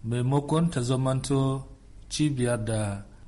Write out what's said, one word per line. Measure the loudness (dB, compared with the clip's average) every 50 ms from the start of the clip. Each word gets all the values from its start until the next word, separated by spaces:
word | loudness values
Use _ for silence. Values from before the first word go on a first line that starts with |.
| -2
maimakon | -2 -2 0 2 2 2 2 2 2 2 2 2 2
ta | 2 0
zamanto | 0 0 0 2 2 0 0 0 0 2 2 2 2 2 0 -2 -6 -12 -18 -20 -20 -20 -20 -20 -14 -10
cibiyar | 0 0 2 2 2 0 0 0 0 0 0
da | -2 0 0 0 -2 -4 -6 -8 -14 -18 -20 -16